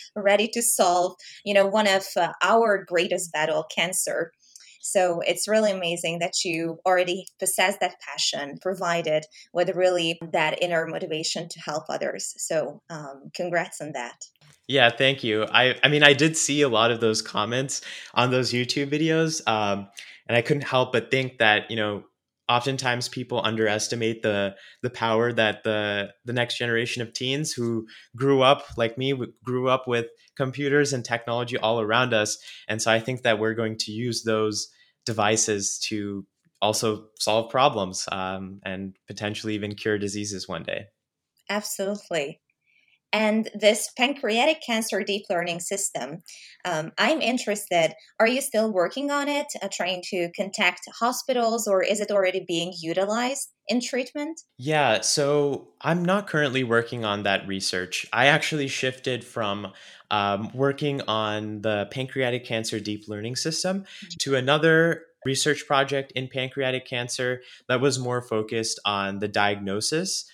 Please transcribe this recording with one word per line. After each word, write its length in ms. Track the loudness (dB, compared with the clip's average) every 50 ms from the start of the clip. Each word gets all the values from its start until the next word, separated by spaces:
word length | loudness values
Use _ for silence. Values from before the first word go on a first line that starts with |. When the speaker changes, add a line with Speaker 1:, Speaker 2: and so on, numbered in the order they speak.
| -12 -14 _
Speaker 1:
ready 320 | -2 2 4 4 4 2 0
to 140 | -2 -2 0
solve, 520 | 0 2 4 4 4 4 4 2 0 -2 -8 -16 -20 -20 -12 -6
you 100 | 2 4
know, 120 | 4 4
one 200 | 4 4 4 4
of, 180 | 4 4 2 2 0 0
uh, 160 | 0 0 0 0 0 2
our 420 | 6 6 6 6 6 2 2 0
greatest 480 | 0 0 0 2 2 0 -2 -4 -4 -2
battle, 320 | -2 -2 0 0 -2 -2 -2 -2
cancer." 580 | -2 -2 0 0 -2 -2 -2 -2 -4 -4 -6 -8 _ _ _ _ -20 -20 -20 -20 _ -10
So 360 | 0 2 2 4 4 2 0 0
it's 220 | 0 0 0 0
really 240 | 2 2 4 4 2
amazing 480 | 0 0 -2 -4 -4 -2 -2 -4 -2 -2
that 260 | -4 -4 -2 -4 -2
you 360 | -2 -2 -2 -2 -4 -6 -2 0
already 420 | 2 4 4 2 2 -2 -4 -8 -12 -10 _
possess 380 | -4 -2 0 2 2 2 2 0
that 220 | -2 -4 -4 -8
passion, 580 | -14 -14 -8 -4 -4 -4 -2 -4 -6 -8 -10 -8
provided 680 | -6 -6 -4 -2 -2 0 0 0 0 0 0 0 -2 -4 _ -20 -20 _ -2
with 240 | 0 0 0 2
really 420 | 2 4 4 4 2 0 0 -2 -4 -6 -4 0
that 280 | 0 0 0 0 0
inner 280 | 0 0 0 0 0 -2
motivation 600 | -4 -6 -6 -6 -6 -4 -4 -4 -6 -6 -8 -10
to 100 | -12 -12
help 240 | -8 -6 -6 -6 -6 -6
others. 460 | -6 -4 -4 -4 -4 -6 -8 -10 -8
So, 440 | -8 -6 -2 -2 -2 -2 -2 -6 -12 _ -14
um, 400 | -14 -12 -12 -14 -16 -16 -18 -16 -8
congrats 480 | -6 -4 -2 0 -2 -2 -2 -8 -12
on 120 | -12 -10 -8
that. 320 | -8 -8 -8 -10 -14 -20 -20 _ _ -20 -20 -20 _ _
Speaker 2:
Yeah, 240 | 0 4 6 6 6
thank 320 | 6 6 4 2 2 2 0
you. 220 | 0 0 0 0
I, 320 | 2 4 4 4 4 4 4 4
I 40 | 4
mean, 140 | 6 8 10
I 120 | 8 10
did 220 | 8 6 4 4
see 260 | 2 0 0 2 4 4
a 60 | 4
lot 220 | 4 4 4 4
of 100 | 4 4
those 220 | 2 2 2 2 -2
comments 580 | -4 -2 -2 -2 0 0 -2 -2 -4 -6 -8 -8 -12 -14 -14 -16 -4 0
on 180 | 2 2 4 4
those 200 | 2 2 2 0
YouTube 380 | 0 -2 0 -2 -2 -2 -2
videos, 560 | 0 0 2 2 2 2 2 0 0 -2 -2 0
um, 400 | 0 2 2 0 0 -2 -4 -8 _ -18 -20 -20 -20 -18 _
and 100 | 0 2
I 60 | 2 4
couldn't 200 | 4 0 0 0
help 300 | 0 2 2 2 2 0
but 200 | -2 0 0 0
think 260 | 0 0 -2 -2 2
that, 320 | 4 6 6 4 2 -2
you 60 | -2
know, 280 | -2 -2 -2 -2 -4 -8 -14 _ _ _ _ _ _ _ 0
oftentimes 600 | 2 2 2 0 -4 -2 -2 -2 -2 -2 -2 -6
people 320 | -6 -8 -6 -4 -2 -2 0
underestimate 800 | 0 0 2 2 2 2 0 0 -2 -2 -2 0 -2 -2 0 0
the, 340 | 0 0 2 0 -2 -4 -8 -16 -20 -16 _ -8
the 80 | -8
power 420 | -4 -2 0 2 2 2 2 2 2
that 300 | 2 2 2 2 0 -2
the, 500 | -2 -2 0 0 0 -2 -2 -4 -6 -10 _ _
the 80 | -6 -2
next 260 | -2 -2 -2 -2 -4
generation 440 | -2 0 0 0 0 -2 -4 -6 -6
of 100 | -8 -8
teens 400 | -8 -4 -4 -4 -4 -4 -4 -4
who 340 | -4 -4 -2 -2 -4 -6 -8 -14 -20 -20 _ -8
grew 260 | 0 2 4 6 6 8
up, 220 | 6 6 6 2 -6 -2
like 220 | -2 -2 -2 0 -2
me, 140 | -2 -2 0
w-, 200 | -2 -4 -6 -10 _ _
grew 240 | -4 -4 0 2 2
up 180 | 2 2 2
with 200 | 0 0 0 0 -4 -8 _ _ _ _
computers 560 | -4 -4 -4 -2 -4 -2 2 2 4 4 2 0
and 120 | -4 -2
technology 540 | -2 -4 -4 -2 -2 -2 -2 -2 -2 -2 0
all 220 | 0 2 2 2
around 340 | 2 2 4 4 4 4 2
us. 240 | 2 2 0 -2 -6 -10 -16 -20 -16 -8 -6
And 120 | -4 -2
so 100 | 2 4
I 100 | 4 4
think 220 | 2 0 -4 0 2
that 160 | 2 2 4
we're 160 | 2 0 0
going 240 | 0 -2 -4 -4 -6
to 140 | -6 -6 -6
use 300 | -4 -4 -2 -4 -2 -2
those 460 | 0 0 2 2 0 -2 -4 -6 -10 _ _ _ _ _ _ _
devices 760 | -4 -2 2 2 4 4 2 2 0 0 0 -2 -4 -4 -4 -6 -4
to 360 | -4 -4 -4 -4 -6 -8 -8 -12 _ _ _ _ _ _ 0
also 460 | 0 0 2 0 0 -2 -2 -6 -14 _ -4
solve 320 | 0 2 2 2 0 0
problems, 580 | 2 4 4 4 4 2 -2 -4 -6 -8 -8 -6 -6
um, 480 | -4 -4 -4 -6 -6 -8 -12 -14 -12 -10
and 300 | -10 -8 -8 -8 -10 -10 _ _ -16
potentially 460 | -10 -6 -6 -4 -4 -4 -4 -4 -4
even 200 | -4 -4 -6 -8
cure 240 | -4 -2 0 0 0
diseases 500 | -2 -4 -4 -6 -6 -6 -8 -8 -8 -8
one 140 | -8 -8 -6
day. 240 | -6 -8 -8 -10 -12 _ _ _ _ _ _ _ _ _ _ _ -6
Speaker 1:
Absolutely. 880 | -6 -4 -4 -6 -6 -6 -4 -4 -4 -6 -8 -4 -4 -4 -4 -4 -8 -12 _ _ _ _ _ _ _ _ _ _ _ _ _ _ 0
And 360 | 0 2 2 2 0 -2 -4 -6
this 360 | 2 4 4 4 4 0 -6 -2 -2
pancreatic 640 | -2 -2 -2 -4 -2 -2 0 2 2 2 2 0 -2
cancer 380 | -4 -2 -2 -2 -2 -2 -2 -2
deep 240 | -2 -4 -4 -4 -2
learning 320 | -2 -2 0 -2 -4 -6
system, 600 | -6 -6 -4 -4 -4 -4 -4 -6 -6 -6 -8 -12 -14 -18 -20 -20 -20 -20 -20 _ -6
um, 280 | -4 -2 -2 -4 -4 -2
I'm 240 | 0 2 2 2 2
interested, 720 | 0 -2 -2 -2 -2 -2 -4 -4 -4 0 2 2 2 2 0 -6 -14 _ _ 2
are 80 | 2
you 140 | 2 2 0
still 320 | -2 -2 0 0 0 2 2
working 380 | 0 0 0 -2 -4 -4 -2
on 180 | -2 -2 -2 -2
it, 200 | -2 -2 -4 -6 -8 -10
uh, 80 | -8 -8
trying 320 | -6 -6 -4 -4 -4 -6 -6 -6
to 220 | -4 -2 -2 -4 -4
contact 540 | -6 -8 -6 -2 0 0 0 0 0 -8 -18 -6 -2
hospitals, 720 | -2 -2 -2 -2 -2 -2 0 2 2 2 0 0 0 2
or 140 | 2 2 4
is 180 | 2 0 0
it 100 | -2 0
already 320 | 2 2 2 2 0 -2 -4 -2
being 240 | -4 -2 -2 -4 -8 -8
utilized 680 | -6 -4 -2 -2 0 0 0 -2 -2 -2 -4 -6 -8 -10 _ _ _ -2
in 140 | -2 -2 -2
treatment? 580 | -2 -4 -4 -6 -6 -8 -8 -8 -8 -10 -12 -16 _ _
Speaker 2:
Yeah, 460 | -8 -4 0 2 4 4 4 4 2 2
so 720 | 0 0 0 2 2 2 2 2 0 -2 -4 -8 -14 _ _ -2
I'm 200 | -2 0 0 2
not 240 | 0 0 0 -2
currently 380 | -2 0 0 0 0 0 0 0
working 400 | 2 2 2 2 0 -4 -4 -2
on 200 | -2 -2 0 0
that 220 | 0 0 0 0
research. 600 | -4 -6 -4 -4 -4 -4 -4 -4 -4 -6 -8 -6 -2 0
I 140 | 4 6 6
actually 400 | 6 4 2 0 -2 -4 -4 -4
shifted 560 | -4 -2 -2 -4 -4 -4 -4 -4 -4 -4 -6
from, 500 | -8 -6 -4 -2 -2 -2 -4 -6 -10 -12 -16 -20 -20 -20 -20 -8 _
um, 400 | 0 2 2 2 2 0 -2 -6 -2
working 480 | 0 0 0 0 0 -2 -2 -2 -2 -2
on 580 | -2 -2 0 0 -2 -2 -4 -4 -6 -8 -4
the 280 | -2 -2 0 0 -2 -4
pancreatic 560 | -6 -8 -8 -6 -4 -2 -2 -2 -2 -4 -4
cancer 340 | -4 -4 -4 -2 -4 -6 -6
deep 280 | -6 -6 -8 -8 -10 -10
learning 280 | -10 -8 -8 -6 -6
system 440 | -6 -4 -4 -4 -4 -4 -4 -4 -4 -8
Speaker 1:
Mm-hmm. 260 | -10 -16 -20 -18 -16 -10 -8
Speaker 2:
to 160 | -2 0 0
another 680 | 0 2 2 2 4 6 6 6 6 6 4 2 -2 -6 -14 _ _ -4
research 400 | -4 -2 0 0 0 0 -2 0
project 460 | 2 2 2 2 2 0 -2 -4 -4 -6
in 160 | -8 -8 -6
pancreatic 580 | -4 -6 -6 -4 -4 -2 -2 -2 -2 -4 -6
cancer 560 | -6 -6 -6 -4 -4 -4 -4 -2 -2 -4 -4 -8 -14 -20 -20 _ -2
that 140 | 0 2 4
was 160 | 2 2 0
more 240 | -2 -2 -4 -4 -4
focused 580 | -2 -2 -2 -2 -2 -2 -2 -2 -2 -6 -4 -2
on 320 | -2 0 0 -2 -2 -4 -4
the 100 | -6 -2
diagnosis 960 | 0 2 2 2 2 -2 -4 -4 -4 -2 -2 0 0 -2 -2 -2 -4 -6 -6 -10